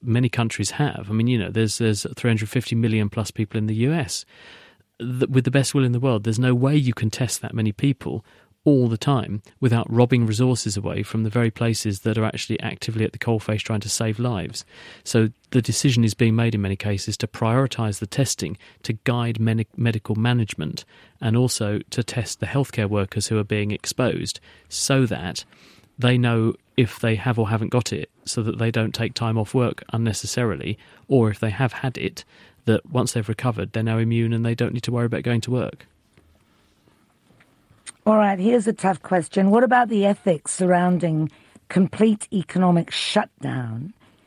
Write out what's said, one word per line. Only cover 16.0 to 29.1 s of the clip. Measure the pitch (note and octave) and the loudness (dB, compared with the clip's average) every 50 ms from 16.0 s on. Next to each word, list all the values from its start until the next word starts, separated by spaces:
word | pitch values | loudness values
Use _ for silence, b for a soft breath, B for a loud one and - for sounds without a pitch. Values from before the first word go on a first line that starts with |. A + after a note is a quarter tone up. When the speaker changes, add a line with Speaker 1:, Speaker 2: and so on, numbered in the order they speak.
| A#2 | 4
Speaker 1:
is | G#2+ - | 2 2
being | - A#2+ A2+ A2 | 2 2 4 4
made | A#2 A#2 A#2 A2 | 2 2 2 0
in | G#2 | 0
many | G2 F#2+ G2 | 0 -2 -2
cases | - - G#2 G2+ G2 - A2 G#2 | -2 -2 -2 -2 -2 -4 -6 -6
to | - - | -6 -6
prioritise | - - - A#2 A2 A#2 C3 C3+ B2 - - A2+ G#2+ G2+ - | -6 -4 -2 0 2 2 2 0 0 -2 -2 -4 -4 -4 -4
the | A2 | -6
testing, | - - C#3 C3 - - - F#2 D2+ - - b b b b - | -6 -2 -2 -2 -2 -2 -6 -6 -8 -8 -10 b b b b -6
to | - A2 - - | -6 -6 -4 -2
guide | B2+ A#2+ A#2+ A#2 A#2 A2+ A2 | -2 0 0 0 -2 -2 0
meni-, | A2 A2+ A2+ A2+ A2 _ - | 0 0 2 0 -2 _ -4
medical | - A#2 A#2 A2 G#2+ - - G#2+ | -2 0 0 0 -2 -2 -4 -2
management, | G#2+ A2+ A#2+ B2 A#2+ G#2+ - - - D#2 D2+ - - - b b b b b b b | 0 2 2 2 0 0 -2 -4 -6 -6 -6 -8 -10 -14 b b b b b b b
and | - A2+ A2 | -2 0 2
also | B2 B2+ A#2+ - - A2 G#2 G#2 - - - | 2 2 2 0 -2 -2 -2 -2 -4 -6 -6
to | - C3 - | -4 -4 -4
test | - - B2 G#2 - - - | -4 -4 -6 -6 -6 -6 -8
the | A2+ | -6
healthcare | - - C#3+ C3+ - - A#2 G#2 G2 | -4 -2 -2 -2 -2 -2 -2 -2 0
workers | G#2 G2+ F#2+ - - A2 - | 0 0 -2 -2 -4 -4 -2
who | - A2+ G#2+ | -2 0 -2
are | G2+ | 0
being | - G#2+ G#2+ G#2 G#2 | 0 -2 -2 -2 -2
exposed | G#2 - - - - - B2+ G#2+ F2+ E2+ - - - - b b b b b | -4 -6 -6 -6 -2 -2 0 0 0 -2 -4 -6 -8 -10 b b b b b
so | b - - - - C3+ C3+ B2+ | b -8 -4 0 2 2 2 2
that | A2 G2 C2 E2+ F2 - - - b b b b b b b b b _ | 2 0 -4 -6 -8 -8 -10 -12 b b b b b b b b b _
they | - B2 B2 B2+ | -2 0 2 2
know | B2 A#2+ A#2+ A#2 A2+ A2+ A2+ - - _ _ - | 2 2 2 2 2 2 0 0 -4 _ _ 0
if | B2+ A#2 - - - | 2 2 2 0 -2
they | - A2+ A2 | -2 0 0
have | G2+ - B2 A#2 A#2 | 0 0 -2 0 0
or | A2 G2+ | 0 0
haven't | A2+ G#2+ A2 - | 0 -2 -2 0
got | - B2 - - - | -2 -2 -2 -2 -6
it, | D2+ - - _ _ - | -6 -8 -10 _ _ -10
so | - - A#2+ G#2+ | -6 -4 -4 -2
that | A2+ - A2+ | -2 -2 -2
they | A2+ A#2 | -2 0
don't | A2+ A#2 A2 G#2+ - | 0 0 -2 -2 -2
take | - A#2 - | -4 -4 -4